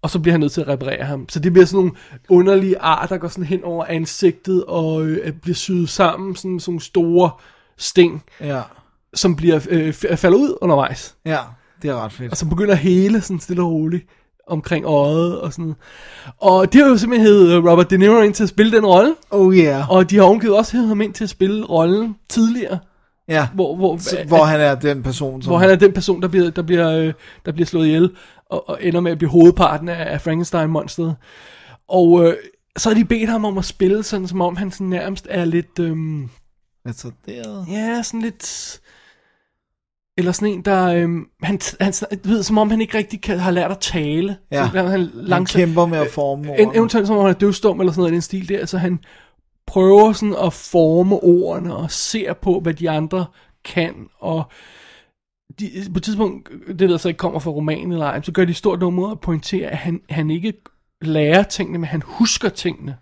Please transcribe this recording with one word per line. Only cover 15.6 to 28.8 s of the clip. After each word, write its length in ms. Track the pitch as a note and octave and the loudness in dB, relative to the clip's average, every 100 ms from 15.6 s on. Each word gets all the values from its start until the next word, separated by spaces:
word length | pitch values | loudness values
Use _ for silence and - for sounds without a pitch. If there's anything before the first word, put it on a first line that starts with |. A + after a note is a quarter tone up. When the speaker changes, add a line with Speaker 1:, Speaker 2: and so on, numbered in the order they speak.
Speaker 1:
noget. 140 | E3 D#3 - - - - - - | -10 -10 -16 -20 -20 -20 -20 0
Og 360 | G3+ F#3 F#3+ | 4 4 6
det 80 | B3 | 6
har 80 | C#4+ | 6
jo 80 | A#3+ | 6
simpelthen 300 | A3+ A#3+ A3 | 2 4 6
hed, 240 | G3+ F3+ | 8 8
øh, 120 | F3 E3+ | 6 6
Robert 240 | E3+ F3 | 6 4
De 80 | F#3+ | 6
Niro 240 | G3 A#3 | 6 6
ind 120 | G#3+ | 4
til 100 | G3+ | 2
at 60 | G#3 | -4
spille 220 | - G#3+ | 2 4
den 140 | A3 G#3+ | 4 6
rolle. 300 | F3+ A#3 D#4+ _ | 6 6 2 _
Speaker 2:
Oh 240 | G3+ F#3 F#3 | 2 4 6
yeah. 320 | D#3 C#3 C#3 | 4 2 2
Speaker 1:
Og 180 | F#3 F#3 | 2 4
de 60 | G3+ | 6
har 80 | |
ovengivet 340 | F3+ A3 A3+ G3+ | 6 6 4 2
også 140 | A3+ | 2
hevet 140 | A#3+ A3+ | 0 0
ham 140 | G#3 | 0
ind 120 | G#3+ | -4
til 100 | F#3 | -4
at 60 | G#3+ | -10
spille 360 | - F#3+ G#3 G#3+ | -2 -2 -2 -2
rollen 500 | E3+ E3 G3 A3+ G#3 _ | 0 2 0 -2 -8 _
tidligere. 500 | - A3+ A#3+ A3 F3+ - _ _ _ - | 0 0 0 -6 -8 -10 _ _ _ -4
Speaker 2:
Ja. 200 | D#3+ B2+ | -2 -2
Speaker 1:
Hvor, 220 | F#3+ E3+ E3 | -2 -4 0
hvor, 220 | F#3+ C#3+ | -2 -2
Speaker 2:
Så, 200 | F#3+ - | -6 -8
Speaker 1:
at 100 | C#3 | 2
Speaker 2:
hvor 160 | E3 | 4
han 180 | D3+ D#3 | 4 4
er 140 | D3+ C3+ | 2 2
den 280 | D3 C#3+ | -2 -2
person, 380 | B2+ B2+ C#3+ C3 | -4 -6 -8 -8
som 80 | C3 | -2
Speaker 1:
hvor 60 | F3 | 2
han 120 | F#3+ | 6
er 60 | F#3 | 6
den 180 | G3 | 6
person, 280 | F#3+ F3+ F3 | 4 -4 -2
der 60 | F#3 | 0
bliver, 220 | F#3 F3 | 0 0
der 120 | E3 | -2
bliver, 280 | E3 F3 E3 D#3+ | -2 0 0 0
øh, 160 | D#3+ D3+ - - - | -2 -4 -14 -16 -10
der 60 | |
bliver 140 | D#3 E3 | -4 -2
slået 200 | E3+ D#3+ | 0 2
ihjel 240 | D#3 F3+ F#3 - _ _ | 4 2 0 -20 _ _
og, 200 | - - | -10 -8
og 80 | - | -6